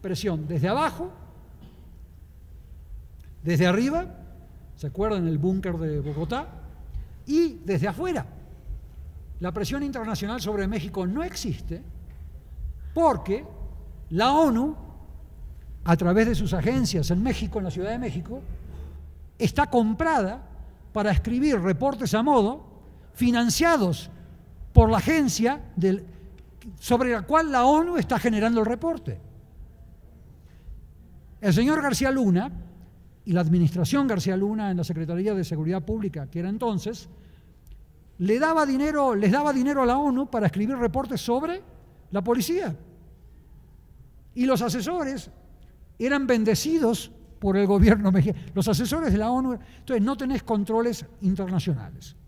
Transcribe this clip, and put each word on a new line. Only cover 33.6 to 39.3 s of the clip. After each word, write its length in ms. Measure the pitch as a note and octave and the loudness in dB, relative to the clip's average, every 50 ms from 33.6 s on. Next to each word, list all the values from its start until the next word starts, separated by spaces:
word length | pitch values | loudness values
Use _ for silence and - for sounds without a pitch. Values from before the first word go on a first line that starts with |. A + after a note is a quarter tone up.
| E3+ C#3+ - F3 E3+ - C4 C#4 C#4 | 4 2 2 0 0 2 2 2 2
García 280 | C4 A3 F3+ - G3 F#3+ | 2 0 0 0 0 0
Luna 360 | F#3 G3 G#3 A3 A3 G#3+ G3 | 0 0 0 -2 -2 -2 -2
en 60 | F#3 | -2
la 60 | F3 D#3 | -2 -2
Secretaría 500 | - E3+ D#3+ E3 D3+ E3+ F3 F#3+ G#3+ G#3 | -4 -4 -6 -4 -4 -4 -2 -2 0 0
de 100 | F#3+ E3 | -2 -2
Seguridad 400 | - E3+ D3+ D#3 D#3+ F#3 F#3+ D3 | -2 -4 -4 -2 -2 -2 -2 -2
Pública, 440 | F#3+ A3 A3 G3+ F#3 C#3 D#3 C#3 | -4 -4 -4 -4 -6 -6 -8 -10
que 120 | B2+ - E3+ | -8 -8 -6
era 100 | E3+ F#3 | -4 -4
entonces, 600 | G3+ A3+ B3+ A#3 G#3 F3+ - G#3 A#3 - - - - - - - - - - - - - - - - - - - - - - - - | -4 -2 -2 -2 -2 -2 -4 -6 -8 -10 -14 -18 -20 -20 -20 -20 -20 -20 -20 -20 -20 -20 -20 -20 -20 -20 -20 -20 -20 -20 -20 -20 -8
le 220 | - F3 F#3+ A3 B3 | -4 0 2 2 4
daba 260 | D4+ D#4+ D#4+ D#4+ D4+ | 4 2 4 4 2
dinero, 500 | C#4 C4 C4 C#4+ D#4 D4+ D4 C#4 C4 A3+ | 2 2 0 0 0 2 2 2 2 2
les 160 | G3+ G#3+ F#3+ | 4 4 4